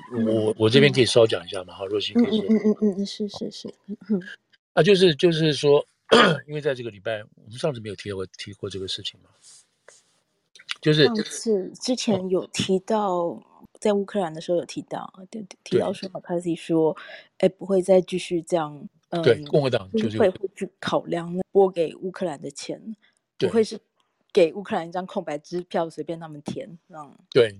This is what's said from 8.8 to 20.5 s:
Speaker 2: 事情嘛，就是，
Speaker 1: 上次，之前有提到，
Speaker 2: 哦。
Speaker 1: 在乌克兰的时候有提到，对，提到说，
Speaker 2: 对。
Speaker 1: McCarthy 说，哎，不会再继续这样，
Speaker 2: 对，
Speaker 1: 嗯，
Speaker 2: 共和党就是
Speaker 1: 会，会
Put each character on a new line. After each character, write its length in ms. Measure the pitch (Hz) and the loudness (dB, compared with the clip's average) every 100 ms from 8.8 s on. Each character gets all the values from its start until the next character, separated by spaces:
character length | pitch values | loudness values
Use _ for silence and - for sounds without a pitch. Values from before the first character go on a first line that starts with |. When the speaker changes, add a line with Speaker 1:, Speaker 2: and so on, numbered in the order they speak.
| 92 | -8
Speaker 2:
事 160 | - | -8
情 160 | - _ | -10 _
嘛， 40 | _ _ - - _ _ _ _ _ _ _ _ _ - - - | _ _ -20 -20 _ _ _ _ _ _ _ _ _ -20 -12 -2
就 120 | 156 | 2
是， 140 | 156 202 | 6 6
Speaker 1:
上 80 | 214 | 4
次， 560 | - - 226 202 185 - | -4 -6 -2 -2 -2 -8
之 140 | - 247 | -4 -2
前 320 | - 185 185 | 0 0 0
有 180 | 180 104 | -2 -2
提 300 | - - 190 | -6 0 0
到， 320 | - 214 202 | 0 0 0
Speaker 2:
哦。 320 | 180 170 110 _ _ - - | 0 -2 -6 _ _ -20 -4
Speaker 1:
在 120 | 214 | 0
乌 120 | 202 | 0
克 140 | 196 208 | -2 -4
兰 160 | 165 | -6
的 60 | 156 | -6
时 100 | - | -2
候 80 | 175 | -2
有 60 | |
提 180 | - - | -2 -10
到， 300 | - 156 - 190 190 | -10 -10 -12 -18 -16
对， 140 | 220 196 - | -14 -14 -16
提 160 | - 180 | -2 0
到 140 | 180 | 0
说， 160 | 202 190 | -6 -10
Speaker 2:
对。 120 | - | -12
Speaker 1:
McCarthy 360 | - 175 175 165 | -6 -6 -4 -6
说， 400 | - 165 156 - - - - - | 0 2 2 -2 -14 -20 -18 -2
哎， 100 | 185 | -2
不 160 | - | -2
会 160 | 185 190 | -2 0
再 200 | 185 185 | 4 4
继 180 | 175 180 | 4 -6
续 240 | - 175 | -4 -6
这 140 | - 170 | -2 -4
样， 320 | 151 147 - _ - 175 | -4 -10 -18 _ -8 0
Speaker 2:
对， 120 | 151 | 2
Speaker 1:
嗯， 100 | 113 | 2
Speaker 2:
共 180 | 147 156 | 2 2
和 80 | 135 | 2
党 180 | 123 - | -2 -2
就 180 | 226 156 | -2 -2
是 80 | 107 | 2
Speaker 1:
会， 100 | 190 | 2
会 200 | 185 190 | 0 -10